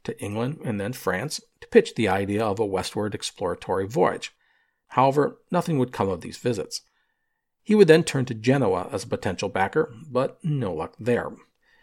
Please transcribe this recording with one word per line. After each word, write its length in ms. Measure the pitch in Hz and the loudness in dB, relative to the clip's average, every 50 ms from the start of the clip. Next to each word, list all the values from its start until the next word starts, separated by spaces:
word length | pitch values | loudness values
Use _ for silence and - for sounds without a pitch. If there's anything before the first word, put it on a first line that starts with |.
| - | -12
to 140 | - - - | -12 -10 -8
England 380 | - 101 104 110 120 131 160 - - | -8 -6 -4 -4 -4 -6 -6 -8 -8
and 160 | - 107 98 | -6 -6 -4
then 140 | 95 107 131 | -6 -6 -8
France, 480 | - - - 180 - - 151 - - - _ _ _ | -4 -4 -4 -2 -2 -4 -6 -8 -10 -12 _ _ _
to 60 | - | -6
pitch 280 | - - 233 - - - | 4 4 6 6 4 0
the 120 | - 110 | -2 0
idea 380 | 98 92 98 101 95 101 104 113 | 0 0 0 0 -2 -2 0 0
of 140 | 107 98 107 | -2 -2 -2
a 60 | 110 | -2
westward 500 | 101 95 92 90 - - - 104 104 104 | -2 -2 -2 -4 -4 -4 -4 -4 -4 -6
exploratory 720 | - - - - - 98 87 90 - - - 95 95 98 | -8 -10 -12 -8 -6 -4 -4 -4 -6 -6 -4 -4 -2 -4
voyage. 480 | 101 117 170 180 - - - - - - _ _ _ _ _ _ _ _ _ _ _ - | -2 0 0 0 0 0 -2 -8 -14 -16 _ _ _ _ _ _ _ _ _ _ _ 0
However, 460 | 127 131 135 135 147 143 - - - _ _ | 2 4 4 4 4 2 0 -2 -8 _ _
nothing 260 | 180 175 165 - 160 | -2 -2 0 0 0
would 140 | 131 127 123 | 0 0 0
come 180 | - - 104 95 | -2 -2 -2 -2
of 120 | 92 82 | -2 -4
these 160 | - 113 - | -6 -12 -12
visits. 440 | - - 127 117 98 - - - - - _ _ _ _ _ _ _ _ _ _ _ _ _ _ _ | -6 -4 -2 -2 -2 -6 -8 -12 -14 -14 _ _ _ _ _ _ _ _ _ _ _ _ _ _ _
He 140 | _ - 214 | _ 4 6
would 120 | 214 202 | 8 10
then 160 | 156 156 165 165 | 10 8 8 6
turn 220 | - - 135 127 | 2 -2 -2 -2
to 80 | 135 117 | -2 -4
Genoa 560 | 110 107 123 135 143 123 98 92 90 90 - | 0 2 2 4 4 4 2 0 0 -2 -4
as 120 | - - - | -6 -6 -4
a 40 | |
potential 420 | - 107 - - 104 87 - 104 98 | -4 -6 -4 -2 -4 -4 -2 -4 -4
backer, 440 | - 95 95 104 - 156 - - 113 113 - 156 | 0 0 0 0 0 -2 -2 -2 -6 -14 -14 -4
but 340 | 123 123 135 - - _ - | -2 -2 -2 -2 -6 _ -4
no 300 | 160 147 139 120 95 85 | -4 -2 -2 -2 -4 -4
luck 220 | 78 80 - - - | -6 -8 -8 -10 -6
there. 320 | 107 120 120 - - - - - - _ _ _ _ _ _ _ | -2 0 0 0 -2 -4 -10 -14 -20 _ _ _ _ _ _ _